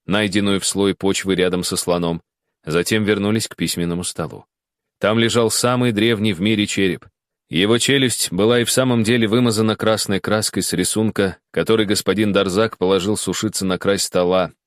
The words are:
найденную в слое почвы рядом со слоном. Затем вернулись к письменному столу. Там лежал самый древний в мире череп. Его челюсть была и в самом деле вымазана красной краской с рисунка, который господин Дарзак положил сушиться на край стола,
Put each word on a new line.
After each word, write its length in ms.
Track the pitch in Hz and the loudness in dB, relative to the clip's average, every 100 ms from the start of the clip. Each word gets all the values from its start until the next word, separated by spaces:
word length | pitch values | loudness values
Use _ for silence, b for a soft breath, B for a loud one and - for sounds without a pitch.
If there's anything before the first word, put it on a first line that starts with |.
| - | -4
найденную 540 | 101 104 98 101 98 | 0 0 0 0 0
в 60 | - | -2
слое 280 | 95 98 | -2 0
почвы 400 | 92 95 95 95 | 0 -2 -2 0
рядом 300 | 92 90 90 | 0 2 0
со 120 | 87 92 | -4 -4
слоном. 460 | - 87 85 85 _ _ _ _ | -2 0 0 -4 _ _ _ _
Затем 400 | - 82 87 110 | -4 -2 0 0
вернулись 440 | 104 101 101 110 - | 0 0 0 -2 -4
к 80 | - | -6
письменному 480 | 82 - 87 87 | -6 -4 -4 -4
столу. 400 | 87 - 78 50 - _ _ _ _ - | -6 -8 -10 -10 -20 _ _ _ _ -2
Там 200 | 101 113 | 0 2
лежал 320 | 113 113 113 | 2 2 0
самый 420 | - 123 123 123 | 2 0 2 0
древний 400 | 104 110 110 107 | 2 2 2 0
в 80 | 85 | 0
мире 260 | 104 107 104 | 0 0 0
череп. 400 | - 95 78 - _ _ _ - | 0 0 -2 -8 _ _ _ -6
Его 300 | 78 101 117 | 0 2 2
челюсть 540 | - 139 127 - - | 2 2 2 -2 -4
была 280 | 87 107 120 | 0 2 2
и 40 | |
в 80 | 117 | 2
самом 320 | - 131 120 | 0 2 2
деле 240 | 107 120 110 | 2 2 2
вымазана 480 | 117 123 107 110 104 | 2 2 2 0 0
красной 420 | 107 107 - 98 | 0 0 0 -2
краской 440 | - 107 104 - | 0 -2 -2 -4
с 100 | - | -4
рисунка, 640 | 85 90 107 110 101 98 90 _ | -2 -2 0 -2 0 -2 -2 _
который 340 | - 85 110 104 | -4 0 2 2
господин 460 | 101 - 95 107 | -2 0 0 2
Дарзак 440 | 98 98 92 113 - | 2 0 0 0 0
положил 400 | 92 95 92 104 | 0 2 0 -4
сушиться 480 | - 90 107 - | -4 -4 -4 -4
на 140 | 95 92 | -4 -2
край 220 | 98 98 | 0 0
стола, 500 | - 92 90 92 87 - | 0 0 2 2 0 -6